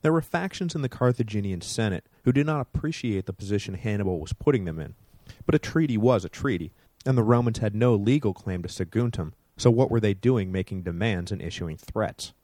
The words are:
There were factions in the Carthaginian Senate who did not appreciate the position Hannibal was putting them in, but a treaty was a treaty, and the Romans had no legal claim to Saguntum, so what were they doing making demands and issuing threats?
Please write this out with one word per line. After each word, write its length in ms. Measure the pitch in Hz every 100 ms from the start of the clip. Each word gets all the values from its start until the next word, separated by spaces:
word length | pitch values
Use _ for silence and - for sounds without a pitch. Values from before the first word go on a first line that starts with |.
There 100 | 156
were 100 | 160
factions 540 | 156 175 185 - 180 165
in 60 |
the 60 | 131
Carthaginian 720 | - 123 123 117 104 101 92
Senate 440 | - - 110 92 _ _
who 80 | -
did 160 | 131 147
not 140 | 151
appreciate 640 | 127 - 151 165 123 101 92
the 60 |
position 420 | 90 98 104 -
Hannibal 460 | 95 110 104 98 90
was 120 | 76
putting 320 | - - 131
them 140 | 90 80
in, 160 | 78 - _ - - -
but 120 | - 151
a 20 |
treaty 380 | - 160 160 113
was 280 | 117 117
a 40 | 87
treaty, 420 | - 143 95 82 _ _ _
and 140 | - 127
the 60 |
Romans 340 | 110 120 120 113
had 160 | 110
no 220 | 104 123 110
legal 360 | 104 143 110
claim 300 | 92 - 92
to 60 | 85
Saguntum, 640 | - 85 110 120 - 80 - _ -
so 140 | 127
what 200 | 113 131
were 100 | 117
they 140 | 107
doing 380 | 98 123 127 92
making 300 | 92 92 95
demands 500 | 90 85 110 95 87
and 100 | 101
issuing 360 | 82 - 85 80
threats? 540 | - - 110 - - _